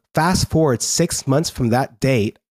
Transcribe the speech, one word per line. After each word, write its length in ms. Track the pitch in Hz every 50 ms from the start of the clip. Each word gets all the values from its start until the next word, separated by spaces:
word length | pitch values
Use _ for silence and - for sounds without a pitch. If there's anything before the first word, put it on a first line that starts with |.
| _ _ -
fast 340 | 160 156 175 185 - - -
forward 320 | - 160 160 147 120 113
six 460 | - - - - 165 175 - - - 131
months 200 | 131 151 165 -
from 200 | - - 131 113
that 320 | 110 123 135 - - _
date, 400 | - 135 135 117 101 110 - _ _ _